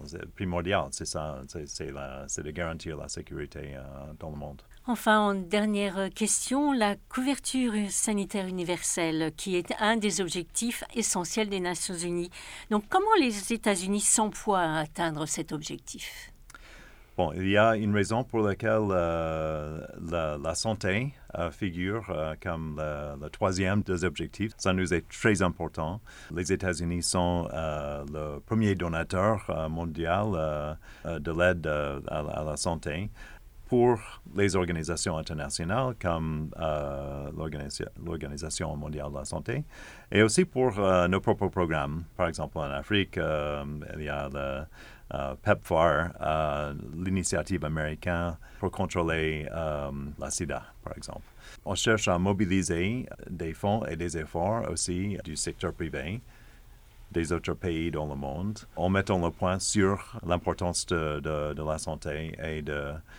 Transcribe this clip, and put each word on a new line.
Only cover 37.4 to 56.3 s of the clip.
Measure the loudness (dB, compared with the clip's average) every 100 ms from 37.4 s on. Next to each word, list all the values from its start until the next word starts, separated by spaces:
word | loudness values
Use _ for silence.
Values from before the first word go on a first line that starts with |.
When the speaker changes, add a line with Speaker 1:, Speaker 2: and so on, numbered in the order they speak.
| -6 -6 -8 -6 -8 -8
Speaker 1:
l'Organisation | -8 -6 -6 -8 -6 -4 -4 -4
mondiale | -6 -6 -6
de | -6
la | -6
santé | -6 -4 -4 -4 -12 -18 -18 2
et | 6
aussi | 8 6 4
pour, | 4 4 4
euh, | 6 6 6
nos | 4
propres | 4 2 2
programmes. | 2 2 2 0 -4 -6 0
Par | 0
exemple, | 0 -4 -4
en | -4
Afrique, | -4 0 2 2 0
euh, | 0 0 0 -4 -4 -8 -8 -8
il | -4
y |
a | -4 -4
le, | -4 -4 -4 -8 -14 -20 -20 -8
euh, | -4 -4 -4
pepfar, | 2 2 4 6 8 6 2 -2
euh, | 0 2 2 0 -4 -6 -8 -6
l'initiative | -2 0 0 -2 0 -2
américaine | -2 -2 -2 -4 -2 0 -2 -4 -12 -4
pour | -4
contrôler, | -2 -2 0 2 2 0 -2 -4
euh, | -4 -4 -2 -4 -6 -8 -8
la | -6
sida, | -4 -4 -6 -8 -14
par | -12 -12
exemple. | -12 -12 -14 -20 -20 -12 -6
On | 0
cherche | 4 4 4
à | 4
mobiliser | 4 2 4 2 2 0 0 -2 -6 -12 -10
des | -6 -6
fonds | -2 0 0 -2
et | -4
des | -4 -4
efforts | -4 -2 0 0 -2
aussi | -4 -2 -2 -2 -4
du | -6 -6
secteur | -6 -4 -6
privé, | -4 -6 -4 -6 -8 -10